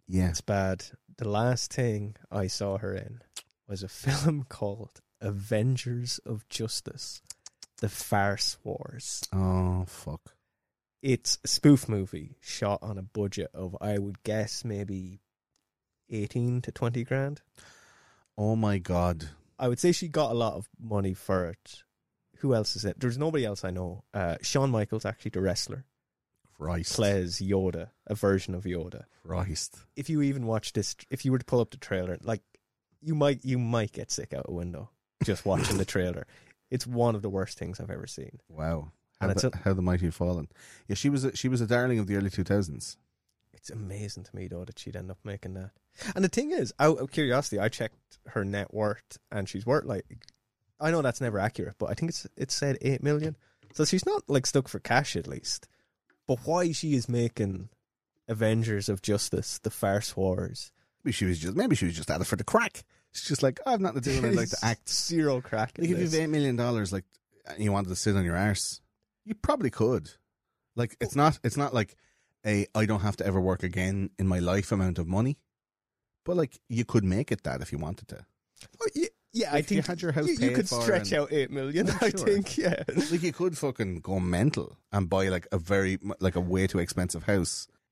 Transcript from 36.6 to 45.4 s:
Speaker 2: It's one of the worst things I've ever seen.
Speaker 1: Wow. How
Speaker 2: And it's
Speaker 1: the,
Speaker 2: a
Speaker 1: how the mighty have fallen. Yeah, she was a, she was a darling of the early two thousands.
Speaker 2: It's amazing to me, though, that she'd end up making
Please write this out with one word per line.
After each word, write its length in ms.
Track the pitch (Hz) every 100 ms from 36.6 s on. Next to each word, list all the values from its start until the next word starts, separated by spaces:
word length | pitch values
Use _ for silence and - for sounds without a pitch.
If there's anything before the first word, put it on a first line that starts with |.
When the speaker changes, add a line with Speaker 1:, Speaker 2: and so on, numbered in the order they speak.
| -
Speaker 2:
It's 160 | 127 123
one 260 | 120 120
of 60 | 104
the 80 | 101
worst 280 | 95 90 -
things 200 | 85 90
I've 120 | 85
ever 160 | - -
seen. 320 | - 67 - _
Speaker 1:
Wow. 420 | 78 80 80 78 - _ -
How 60 | 98
Speaker 2:
And 40 |
it's 120 | 92
Speaker 1:
the, 80 | 127
Speaker 2:
a 40 | 87
Speaker 1:
how 160 | 98
the 100 | 95
mighty 220 | 90 90 85
have 80 |
fallen. 340 | - 87 87 73 - - - -
Yeah, 80 |
she 140 | 98 143
was 140 | 139
a, 120 | 135
she 120 | - 127
was 140 | 123
a 60 | 110
darling 320 | 120 127 117
of 80 | 98
the 80 |
early 160 | 98 98
two 120 | -
thousands. 540 | 92 101 87 65 - - _ _ _ _ _
Speaker 2:
It's 160 | - -
amazing 540 | 110 98 101 104 -
to 100 | -
me, 140 | 98 95
though, 160 | 87
that 120 | 92 -
she'd 180 | - 104
end 120 | 92
up 100 | 92
making 300 | 107 98